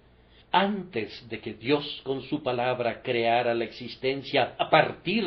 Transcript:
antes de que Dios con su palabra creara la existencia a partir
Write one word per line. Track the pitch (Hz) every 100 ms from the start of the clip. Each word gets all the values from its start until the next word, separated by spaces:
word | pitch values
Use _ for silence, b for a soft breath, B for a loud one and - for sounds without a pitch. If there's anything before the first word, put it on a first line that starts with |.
| b b b b b
antes | 175 196 202 175 117 104 - 120
de | 110
que | 113
Dios | 101 113 147 - -
con | 131 135
su | 127 147
palabra | 131 123 123 127 117 110
creara | - 120 113 117 120
la | 117
existencia | 110 - 117 - 131 139 127 135 120 -
a | -
partir | 160 147 - 165 214